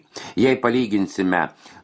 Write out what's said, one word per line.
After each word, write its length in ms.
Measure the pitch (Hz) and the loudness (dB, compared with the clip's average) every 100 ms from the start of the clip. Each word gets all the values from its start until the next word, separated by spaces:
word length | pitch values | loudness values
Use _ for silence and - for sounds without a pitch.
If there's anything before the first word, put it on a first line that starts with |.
| - - - | -18 -18 -8
Jei 240 | - 127 131 | 0 2 2
palyginsime 880 | 120 123 117 101 92 - 92 90 78 - - - | 2 0 0 0 -2 -2 0 0 0 -6 -20 -20